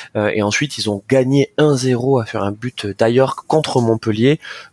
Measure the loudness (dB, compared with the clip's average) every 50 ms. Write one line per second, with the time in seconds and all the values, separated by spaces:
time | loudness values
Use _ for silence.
0 | -14 -10 -4 -2 -2 -2 0 0 0 0 0 -2 -4 -6 -6 -6 -4 -4 -4 -4
1 | -2 0 2 2 2 4 2 2 2 0 _ 0 2 2 2 0 0 0 0 0
2 | 0 0 0 0 0 -2 -4 -4 -4 -4 -4 -6 -8 -10 -10 -8 -8 -6 -2 0
3 | 2 2 4 4 2 2 0 -6 -4 0 0 0 0 0 0 0 2 2 0 0
4 | 0 -2 0 2 2 2 2 0 -2 -10 -18 -18 -20 -16